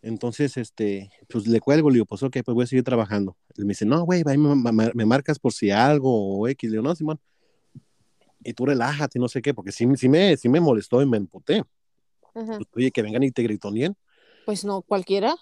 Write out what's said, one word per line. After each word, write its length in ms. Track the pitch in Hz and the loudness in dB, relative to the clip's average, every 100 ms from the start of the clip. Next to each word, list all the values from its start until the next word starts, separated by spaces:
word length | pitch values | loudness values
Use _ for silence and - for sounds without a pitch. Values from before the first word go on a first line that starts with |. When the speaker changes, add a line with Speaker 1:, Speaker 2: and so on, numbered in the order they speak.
Speaker 1:
Entonces, 540 | 110 110 120 113 147 131 | -8 -8 -8 -4 -4 -4
este, 540 | 113 _ 107 98 98 _ _ | -12 _ -4 -4 -10 _ _
pues, 180 | 120 107 | -6 2
le 140 | 113 | 0
cuelgo, 280 | 113 147 151 | 4 4 4
le 40 | |
digo, 120 | 123 107 | 4 2
"Pues, 160 | 101 | -4
ok, 160 | 135 131 | -6 -6
pues, 100 | 123 | -4
voy 100 | 120 | -2
a 20 | 123 | 0
seguir 180 | 131 | 0
trabajando". 520 | 123 120 104 104 98 - _ - | 0 0 0 -2 -4 -8 _ -8
Y 60 | |
me 60 | 101 | -6
dice, 180 | 101 107 | -2 0
"No, 160 | 147 | 0
güey, 180 | 175 180 | 2 0
va, 120 | 151 139 | 2 2
me, 360 | 147 143 120 | 4 4 2
me, 180 | 110 113 | 2 2
me 120 | 117 110 | 2 2
marcas 320 | 127 139 147 | 2 0 -2
por 140 | 127 | -2
si 180 | - 104 | 0 0
algo 680 | 101 131 151 135 117 98 98 | 4 4 4 2 0 0 -2
o 100 | 113 | -2
X". 200 | 139 113 | -4 -4
Le 80 | 110 | -4
digo, 40 | |
"No, 120 | 123 165 | -2 -4
Simón". 240 | 156 156 _ _ _ _ _ - _ _ _ _ _ _ | -4 -6 _ _ _ _ _ -20 _ _ _ _ _ _
Y 80 | - | -14
tú 140 | 113 127 | -4 -2
relájate, 520 | 139 120 143 147 127 | 0 0 -2 -4 -2
no 100 | 120 | -4
sé 140 | - | -4
qué, 120 | 131 | -4
porque 180 | 117 90 | -4 -6
sí, 140 | - 117 135 | -2 2 2
sí 120 | 131 | 4
me, 280 | 151 196 147 | 4 4 2
sí 120 | 120 | 2
me 120 | 143 | 4
molestó 420 | 165 117 101 123 | 4 2 2 0
y 40 | 139 | 2
me 100 | 117 | 0
emputé. 480 | 98 - - 202 - _ _ _ _ _ _ | -4 -14 -2 -2 -2 _ _ _ _ _ _
Speaker 2:
Ajá. 240 | - 220 214 | -14 -12 -10
Speaker 1:
Pues, 100 | - | -12
oye, 160 | - 131 | -2 -2
que 100 | 123 | -2
vengan 200 | 107 117 | -4 0
y 100 | 139 | -2
te 100 | 123 | -2
gritoneen. 540 | 113 107 101 104 151 202 _ _ _ _ | -4 -4 -6 -4 -4 -6 _ _ _ _
Speaker 2:
Pues 200 | - 208 | -8 -8
no, 180 | 202 196 | -6 -8
cualquiera. 520 | - 202 185 196 214 339 | -4 -4 0 -2 0 -4